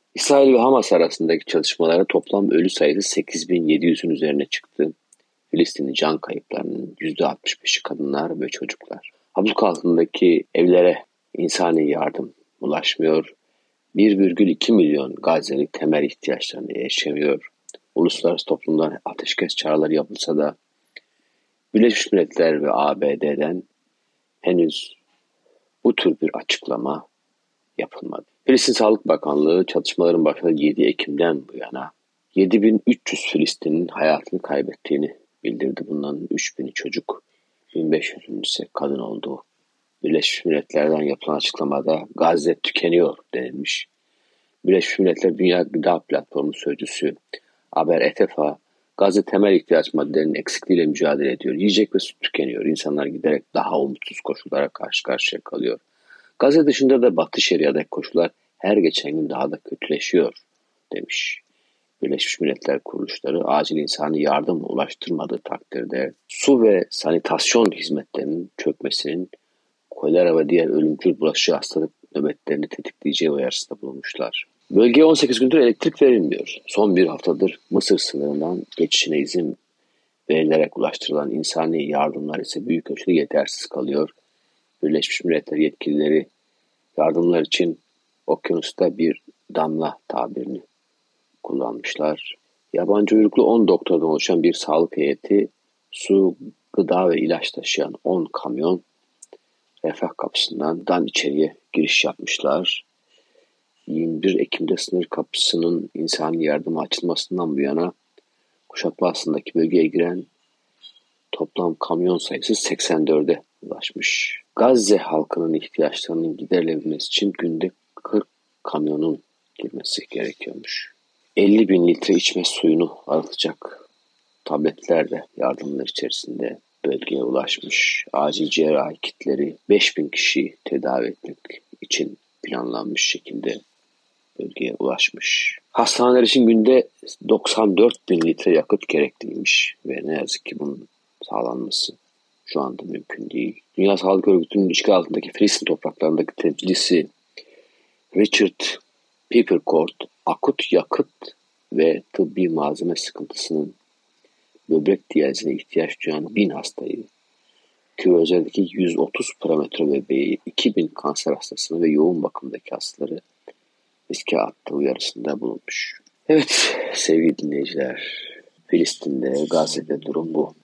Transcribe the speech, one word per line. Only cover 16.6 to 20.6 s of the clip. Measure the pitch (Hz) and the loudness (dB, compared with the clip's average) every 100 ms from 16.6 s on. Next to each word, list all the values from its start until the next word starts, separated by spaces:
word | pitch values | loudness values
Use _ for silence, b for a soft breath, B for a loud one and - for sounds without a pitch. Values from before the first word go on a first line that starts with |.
| - | -10
erişemiyor. | - 65 - 73 73 73 67 - _ - - _ - | -6 -4 -4 -4 -2 0 -2 -4 _ -20 -20 _ 0
Uluslararası | 85 - 87 82 - | 0 2 -2 -2 -2
toplumdan | 76 - 78 80 - - | -4 0 0 0 -4 -12
ateşkes | - - - 87 - | -10 -6 -4 -4 -4
çağrıları | 78 78 78 | -2 0 2
yapılsa | 78 - - - 76 | 0 -2 -6 -4 -2
da | 76 - | -2 -4